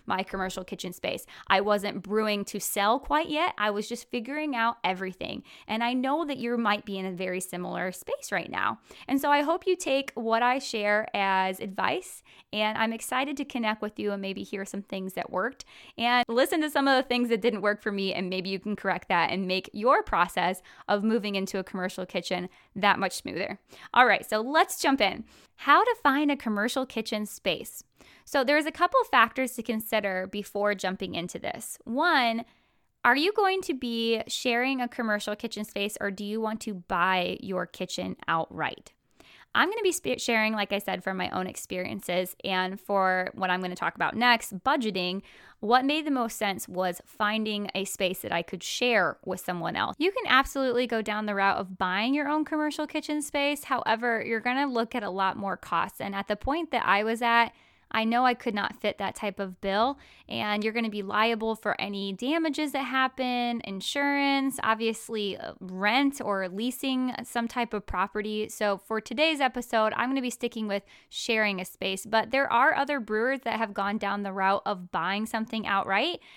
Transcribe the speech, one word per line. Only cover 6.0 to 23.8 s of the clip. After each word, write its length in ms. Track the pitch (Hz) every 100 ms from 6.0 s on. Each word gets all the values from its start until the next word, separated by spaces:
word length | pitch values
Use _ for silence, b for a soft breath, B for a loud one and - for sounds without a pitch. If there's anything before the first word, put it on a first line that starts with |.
| 262 294 311
that 120 | 277
you 200 | 233 240
might 280 | 226 208 -
be 120 | 190
in 80 | 190
a 60 |
very 300 | 180 185 185
similar 500 | 185 180 180 175 185
space 400 | 185 - 554 -
right 180 | 190 -
now. 300 | 90 98 220 B B -
And 120 | 269
so 100 | 285
I 120 | 285
hope 260 | 294 349 381
you 80 | 359
take 360 | - 269 269 -
what 260 | 226 226
I 180 | 240 262
share 480 | 262 226 208 208 220
as 460 | - 196 190 190 190
advice, 640 | 202 190 196 311 - - B B _
and 260 | 214 214 220
I'm 160 | 226
excited 420 | 226 - 254 277 294
to 80 | 285
connect 360 | 254 226 220
with 180 | 214 -
you 120 | 208
and 100 | 202
maybe 220 | 196 190
hear 200 | 196 196
some 180 | 196 196
things 320 | 196 196 190
that 180 | 185 -
worked 340 | 180 214 269 B B B -
and 260 | 233 247 240
listen 340 | 233 294 349
to 80 | 302
some 180 | 285 277
of 80 | 262
the 120 | 269
things 220 | 247 240
that 120 | 226
didn't 200 | 226 220
work 200 | 202 214
for 100 | -
me, 220 | 202 190
and 160 | - 185
maybe 200 | 185 185
you 100 | 190
can 160 | 214 208
correct 340 | 196 180 -
that 220 | 180 165
and 160 | 190 185
make 220 | 185 -
your 300 | 202 220 320
process 580 | 415 185 175 - 175 185 B B -
of 160 | 208
moving 320 | 214 226 208 196
into 240 | 190 196
a 40 |
commercial 420 | 185 196 185 - 185
kitchen 420 | 190 175 180 180 b b -
that 240 | 202 -
much 140 | 190
smoother. 460 | - - 127 - 196 B B